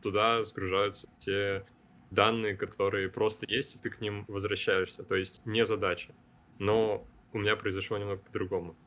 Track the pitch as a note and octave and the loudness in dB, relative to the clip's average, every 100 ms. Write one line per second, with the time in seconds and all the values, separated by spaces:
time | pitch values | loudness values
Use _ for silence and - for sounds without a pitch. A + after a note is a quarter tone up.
0 | G#2 G2+ A2+ A2+ G#2 - F#2 F#2+ G#2 G2+ | -2 2 4 4 0 -4 -2 2 2 -2
1 | - _ - G2 G2+ G2 - _ _ - | -16 _ -2 0 0 -2 -6 _ _ -20
2 | - G2+ G#2+ A2+ G#2+ G2+ G2+ - G2 G2+ | -4 4 4 4 0 -2 -6 0 0 2
3 | F#2+ - G#2+ - - A#2 - - - - | -2 0 0 0 -4 -2 -4 -8 -10 -6
4 | G#2+ G#2 G#2 G2+ G2+ G2 - F#2+ F2+ - | -6 -6 -6 -6 -4 -2 2 2 0 -6
5 | - F#2+ F#2 - A2+ A2 A2 G#2 G2 E2+ | -2 -2 -2 -8 -4 0 2 2 0 -2
6 | - - - - _ - G2 A2 A2 G#2 | -8 -18 -20 -20 _ -4 2 4 2 0
7 | - - - A2 G#2 G#2+ G#2 F#2+ F#2 G#2 | -6 -20 -8 -2 0 2 0 -4 -4 -4
8 | G2+ F#2+ - G#2 F#2+ F#2 F2 - | -4 -6 -6 -6 -2 -2 -4 -14